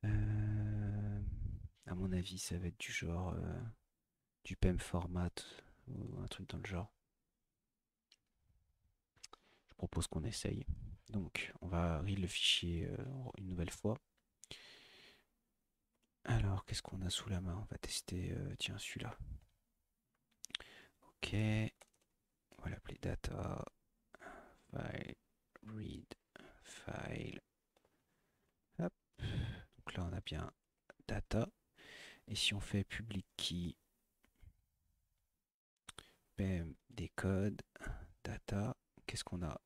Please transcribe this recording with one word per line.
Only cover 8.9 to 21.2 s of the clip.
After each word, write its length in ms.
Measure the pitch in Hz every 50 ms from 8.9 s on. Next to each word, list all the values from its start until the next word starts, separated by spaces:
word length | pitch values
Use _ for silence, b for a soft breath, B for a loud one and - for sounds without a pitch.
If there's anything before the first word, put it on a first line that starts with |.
| _ _ _ _ _ - - - B B B B B B B B
Je 60 | -
propose 320 | _ - 90 - - 80
qu'on 160 | - - 82 76
essaye. 420 | - - - - - - - - - - - - - - - - -
Donc, 440 | 107 104 90 80 - - - - - -
on 60 | -
va 320 | 87 90 85 85 85 82 76 82
read 180 | 101 98 98
le 80 | 92 85
fichier, 580 | - - - - - - - 87 85 85 -
euh, 440 | - 95 98 - 131 131 131 127 120 - -
une 100 | 98 95
nouvelle 240 | 92 87 85 92 -
fois. 260 | - - 104 110 - _ _ _ _ _ _ _ _ - B B B B B B B B B B B B B B B B B B _ _ _ _ _ _ _ _ _ _ _ _ _ _ _ _ _ _
Alors, 420 | - 120 113 107 98 98 95 -
qu'est-ce 180 | - 110 - -
qu'on 200 | - - 98 92
a 80 | 90
sous 180 | - - - -
la 120 | 101 90
main ? 160 | 92 92 85
On 80 | 95 107
va 140 | - - -
tester, 520 | - - - - - - - 90 92 90 92
euh, 220 | - 92 95 98 -
tiens, 180 | - - 98 104
celui-là. 400 | - - - - - - - - - - - - - - _ _ _ _ _ _ _ _ _ _ _ _ _ _ _ _ _ _ _ - - B B B B B B B B _
Ok. 340 | - - - _